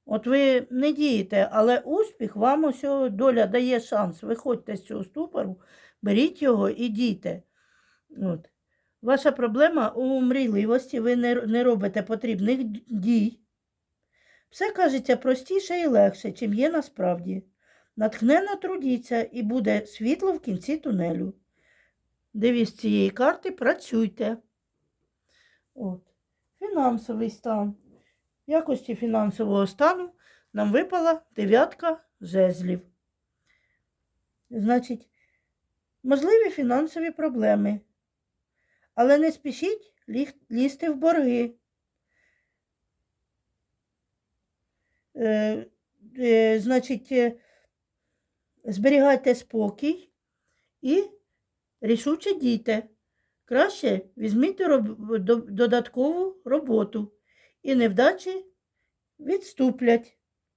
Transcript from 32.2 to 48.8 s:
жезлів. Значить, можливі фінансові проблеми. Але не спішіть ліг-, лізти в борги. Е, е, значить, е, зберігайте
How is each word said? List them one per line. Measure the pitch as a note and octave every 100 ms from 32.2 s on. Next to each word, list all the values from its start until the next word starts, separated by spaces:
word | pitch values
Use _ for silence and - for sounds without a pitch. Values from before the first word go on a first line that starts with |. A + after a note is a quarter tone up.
жезлів. | F3+ F#3+ F#3 F3+ F3+ F3+ - _ _ _ _ _ _ _ _ _ _ _ _ _ _ _ _
Значить, | A#3 G#3+ B3 B3 A#3 _ _ _ _ _ _ _ _ _ _
можливі | B3+ C#4 E4 A4+ G4
фінансові | - A#3+ B3 D#4 E4 E4
проблеми. | D#4+ D#4 B3 G#3+ G#3 G3+ G#3 - _ _ _ _ _ _ _ _ _ _ -
Але | B3+ D4
не | D#4+
спішіть | D#4 C#4+ A#3 F4+ G#4+ _ _ -
ліг-, | A3 F3+ - -
лізти | A3+ C#4 C#4 E4
в | C4+
борги. | D#4+ E4+ B3+ A#3+ A#3 - _ _ _ _ _ _ _ _ _ _ _ _ _ _ _ _ _ _ _ _ _ _ _ _ _ _ _ _ _ _ _ _ _ _ _ C#4+
Е, | A3 G#3+ G#3+ G#3+ - _ _ _ G#3+ B3+
е, | A#3+ A3+ A3 A3
значить, | G#3+ B3+ B3 A#3+ -
е, | B3+ A#3+ A#3 _ _ _ _ _ _ _ _ _ _ _ _
зберігайте | A3+ F#3+